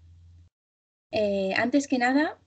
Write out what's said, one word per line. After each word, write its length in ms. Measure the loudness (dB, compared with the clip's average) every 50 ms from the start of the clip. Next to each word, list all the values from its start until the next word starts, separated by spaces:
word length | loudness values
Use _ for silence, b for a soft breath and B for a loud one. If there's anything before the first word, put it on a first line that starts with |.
| -20 -20 -20 -20 -20 -20 -20 -20 -20 _ _ _ _ _ _ _ _ _ _ _ _ _
eh, 420 | -4 -2 -2 0 -2 -2 -2 -2 0
antes 300 | 0 0 2 0 0 0
que 120 | 0 0 0
nada, 400 | 2 2 2 2 0 0 -4 -10 _